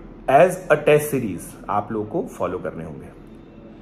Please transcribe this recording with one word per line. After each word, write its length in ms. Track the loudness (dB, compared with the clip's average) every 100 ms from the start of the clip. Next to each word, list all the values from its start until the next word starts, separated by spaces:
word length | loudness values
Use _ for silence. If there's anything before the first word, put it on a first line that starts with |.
| -20 -10 2
as 460 | 6 6 2 0 2
a 0 | 4
test 260 | 4 2
series 280 | -2 -4 -6 -12 -16 -6
आप 220 | -6 -4
लोगों 300 | -6 -4 -6
को 60 | -6
फॉलो 300 | -6 -6 -4
करने 260 | -8 -10
होंगे। 220 | -12 -14 -18 -20 -20 -20 -20 -20 -20 -20